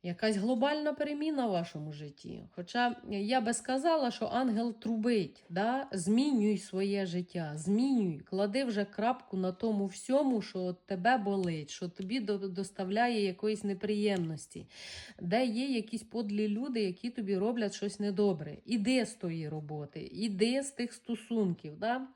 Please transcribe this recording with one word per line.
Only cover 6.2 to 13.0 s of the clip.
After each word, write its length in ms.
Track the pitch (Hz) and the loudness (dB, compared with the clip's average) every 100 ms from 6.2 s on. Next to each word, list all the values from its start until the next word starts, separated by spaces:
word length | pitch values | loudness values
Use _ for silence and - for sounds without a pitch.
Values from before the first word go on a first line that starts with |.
| 294 254 208 196 | 6 4 4 2
своє 480 | - 185 196 202 190 | -2 -2 0 0 0
життя, 480 | 175 175 175 156 151 | -2 -4 -6 -4 -4
змінюй, 640 | 160 208 269 254 190 151 | 2 2 4 4 2 -2
клади 440 | - 190 202 226 | -4 0 0 2
вже 220 | 262 208 202 | 0 0 -2
крапку 520 | - 220 254 - 185 | 0 0 0 -4 -2
на 140 | 185 | -2
тому 340 | 185 226 208 196 | 0 0 0 -2
всьому, 560 | 185 - 269 277 233 | -4 2 4 4 2
що 320 | - 185 180 180 - | -2 -4 -4 -4 -6
тебе 320 | 190 202 254 | 0 4 4
болить, 520 | 202 196 180 160 147 | 2 2 0 -2 -6
що 200 | - 180 | -8 -8
тобі 300 | 175 190 254 | -6 -4 -2
до-, 180 | 208 202 | 0 -2
доставляє 880 | 196 180 190 - 185 208 | -2 -4 -6 -4 -2 2